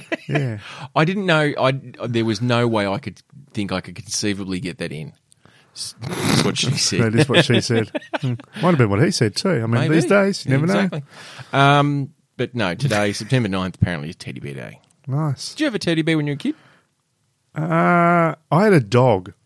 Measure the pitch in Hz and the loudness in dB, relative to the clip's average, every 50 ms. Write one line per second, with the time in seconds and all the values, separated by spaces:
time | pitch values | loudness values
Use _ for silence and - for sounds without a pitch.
0 | - - - - - - 143 - 139 127 110 104 - - - - - - - 139 | -2 -2 -10 -8 -6 -4 -2 -2 -2 -2 -6 -8 -10 -16 -18 -18 -14 -6 -2 0
1 | 160 156 190 208 196 185 165 156 151 147 139 - 117 131 135 131 - 123 - - | 0 0 0 -2 0 0 2 2 2 0 0 0 0 0 0 -2 -6 -12 -14 -10
2 | - 139 120 117 113 113 110 98 120 123 120 117 120 120 113 107 101 98 95 104 | -6 -2 0 0 0 0 0 0 0 0 2 2 2 2 2 2 0 0 -2 -4
3 | - 107 87 - - _ - - - _ - 110 101 92 95 92 - - 90 - | -6 -10 -14 -14 -20 _ -20 -20 -20 _ -6 -6 -4 -4 -4 -6 -6 -8 -14 -16
4 | - - - - - 107 101 95 101 95 95 90 - 90 82 - 90 82 - 76 | -12 -8 -6 -4 -2 -2 -4 -4 -4 -6 -6 -6 -6 -6 -8 -8 -8 -8 -8 -10
5 | 78 69 - _ _ _ _ _ _ _ _ _ _ _ - - - - - - | -12 -12 -16 _ _ _ _ _ _ _ _ _ _ _ -16 -14 -14 -14 -12 -12
6 | - 120 - - - - - - - - - - - - 139 - - - - 87 | -10 -8 -8 -4 -2 -2 0 0 0 -2 -2 -2 -2 -2 -2 -2 -2 -2 0 2
7 | 117 110 107 113 117 139 156 170 170 - 123 117 - - 120 113 110 - - - | 2 2 4 2 2 4 4 2 4 4 2 0 2 0 0 -2 -2 -2 -6 -10
8 | - - - - - 131 123 113 - - - 208 226 180 180 139 123 104 101 98 | -10 -8 -8 -6 -4 -4 -4 -6 -8 -14 -8 -2 0 2 4 4 4 4 4 4
9 | 147 202 - - 127 107 98 - - 196 175 123 110 113 117 117 - 160 156 160 | 2 2 2 2 0 0 0 -2 -2 0 0 0 0 0 0 2 2 4 4 2
10 | - 339 196 202 196 196 196 - - 127 131 135 151 170 196 202 196 185 160 151 | 4 4 4 4 4 2 0 -4 -2 0 0 2 2 2 2 2 0 0 -2 -6
11 | 139 - - - - - - - - - - 135 139 139 143 143 143 147 143 143 | -10 -12 -16 -20 -20 -20 -20 -20 -12 -4 0 2 4 6 6 4 4 2 0 -2
12 | 139 127 - _ _ _ _ - 127 - - 120 110 92 87 - 135 139 107 104 | -4 -6 -10 _ _ _ _ -6 -6 -4 -2 -2 -2 -2 -2 -2 -2 0 0 2
13 | 104 104 101 - 113 104 131 127 120 101 95 95 92 92 85 - - - 87 80 | 0 0 -2 -4 -4 0 0 2 2 2 0 -2 -2 -2 0 0 0 0 -2 -4
14 | 73 78 90 - - - 71 64 - 71 69 67 60 52 - - _ _ _ _ | -8 -10 -12 -12 -14 -14 -14 -12 -12 -12 -12 -12 -12 -14 -16 -20 _ _ _ _
15 | - - 127 143 160 151 135 - - - - - 302 302 220 196 - 180 165 160 | -10 -6 -4 -2 -2 -2 -4 -4 -8 -12 -6 -2 -2 -2 -2 -2 -2 0 0 0
16 | 156 160 160 156 147 147 143 143 - 247 302 - _ _ _ _ _ _ _ _ | 2 2 2 0 0 -2 -4 -4 -4 -6 -6 -6 _ _ _ _ _ _ _ _
17 | _ _ _ _ _ _ _ _ _ _ - 151 151 165 160 165 170 175 175 175 | _ _ _ _ _ _ _ _ _ _ -8 -6 -4 0 0 2 2 4 4 4
18 | 175 170 175 175 165 160 151 - _ - 143 156 208 220 196 160 117 98 110 120 | 4 4 4 4 2 2 0 -4 _ 0 2 4 6 6 6 4 4 4 4 4
19 | 127 131 110 95 90 95 - _ _ | 6 6 4 2 0 -6 -16 _ _